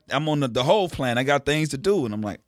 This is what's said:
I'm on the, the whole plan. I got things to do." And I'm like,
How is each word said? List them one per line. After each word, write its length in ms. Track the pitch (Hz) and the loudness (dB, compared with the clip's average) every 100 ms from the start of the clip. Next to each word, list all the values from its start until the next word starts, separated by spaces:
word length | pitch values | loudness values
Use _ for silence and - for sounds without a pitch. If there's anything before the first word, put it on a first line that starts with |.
| - | -4
I'm 180 | 135 156 | -2 0
on 140 | 151 | 0
the, 80 | 135 | 0
the 140 | 117 | 0
whole 260 | 131 208 180 | 2 2 2
plan. 280 | - 131 117 | -2 -2 0
I 60 | |
got 220 | 131 143 143 | 2 2 2
things 240 | 151 156 | 0 0
to 80 | 135 | -2
do." 260 | 185 202 120 | 0 0 0
And 80 | |
I'm 80 | 104 | -4
like, 200 | 104 - | -6 -8